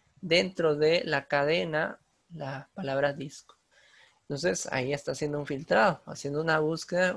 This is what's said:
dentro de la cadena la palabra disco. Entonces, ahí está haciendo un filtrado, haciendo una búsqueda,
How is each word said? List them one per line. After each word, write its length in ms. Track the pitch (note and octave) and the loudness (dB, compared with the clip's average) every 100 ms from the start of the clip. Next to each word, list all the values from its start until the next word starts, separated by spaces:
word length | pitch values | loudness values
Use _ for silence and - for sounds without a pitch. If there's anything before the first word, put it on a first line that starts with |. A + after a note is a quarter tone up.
| _ - | _ -10
dentro 560 | F3+ E3+ F#3+ F#3 E3 D3 | 2 2 2 2 2 4
de 260 | D3+ E3+ | 4 4
la 240 | - D3 - | 2 -2 2
cadena 680 | C#3+ C#3+ E3+ F3 D3+ E3 - _ _ _ | 2 4 2 0 -2 -2 -6 _ _ _
la 340 | E3 C#3 C3+ C#3+ | -12 -10 -10 -12
palabra 400 | - C#3 C3+ C#3+ | -8 -4 0 0
disco. 420 | C#3+ C3 - - _ _ _ _ - - _ | 0 -10 -14 -20 _ _ _ _ -20 -20 _
Entonces, 460 | - C#3+ E3+ F#3 - | -8 -2 -2 -2 -2
ahí 220 | C3+ B2+ | -4 -2
está 200 | C#3+ - | -4 -4
haciendo 260 | C3+ D3+ D3 | -4 -4 -4
un 80 | C#3+ | -6
filtrado, 560 | C#3 - G3 G#3+ D#3 | -6 0 4 4 2
haciendo 380 | - D#3 C#3+ C#3+ | -6 -10 -6 -4
una 160 | E3 D#3 | 0 2
búsqueda, 580 | D#3 E3 - F3 F#3 | 2 -2 -4 0 0